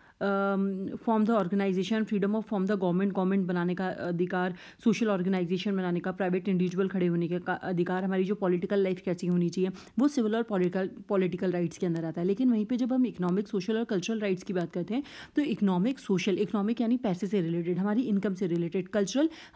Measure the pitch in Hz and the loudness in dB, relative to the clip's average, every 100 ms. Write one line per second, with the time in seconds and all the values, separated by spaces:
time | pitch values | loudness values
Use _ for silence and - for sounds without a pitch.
0 | - _ 196 196 196 196 196 190 190 - | -20 _ -2 0 0 0 0 -2 -6 -6
1 | - 220 214 226 180 202 196 185 190 220 | 0 2 4 2 2 2 2 0 0 0
2 | 214 208 196 214 214 208 190 208 180 175 | 0 0 0 0 -2 -2 0 2 2 2
3 | 202 196 185 196 180 180 175 180 185 - | 0 0 2 2 0 0 0 -2 -4 -4
4 | 175 175 180 185 180 180 - - 233 196 | -4 -2 0 0 -2 -4 -14 -2 0 2
5 | 220 196 185 190 170 180 208 190 180 175 | 2 2 2 0 0 -2 0 -2 0 -2
6 | 185 185 185 185 185 185 180 175 196 196 | -2 -2 0 0 0 2 2 0 0 0
7 | 180 170 170 175 180 180 - 170 175 185 | 2 2 0 -2 -4 -4 -2 -2 0 0
8 | 190 190 185 208 190 180 190 202 190 185 | 0 0 0 0 2 0 0 2 2 0
9 | 185 175 175 180 175 175 185 190 - - | -2 -2 0 0 0 0 -2 -4 -8 0
10 | 285 285 214 220 233 202 180 185 190 - | 2 2 0 0 0 0 0 0 -4 -6
11 | - 202 185 175 185 180 170 - 180 165 | -2 2 2 0 -2 0 -2 -2 -2 -2
12 | 165 165 180 202 254 220 208 247 247 254 | -2 -2 0 2 4 2 2 0 0 2
13 | 247 - 180 185 202 202 185 220 233 196 | 0 0 0 0 0 -2 0 -2 0 -2
14 | 185 226 202 185 - 180 170 180 170 240 | -2 -2 0 -2 -2 -4 -2 -4 -4 -4
15 | 294 - - - 294 226 202 180 214 269 | -6 -12 -4 -2 0 2 2 4 2 -2
16 | - 185 202 185 202 214 202 240 226 247 | 0 0 2 0 0 0 0 0 0 0
17 | 214 180 196 202 165 170 170 180 202 214 | 0 -2 0 0 0 0 0 0 0 0
18 | 254 202 208 185 190 170 170 190 185 214 | 2 2 0 0 0 0 0 -2 -2 0
19 | 196 254 320 - - | 0 2 0 -2 -6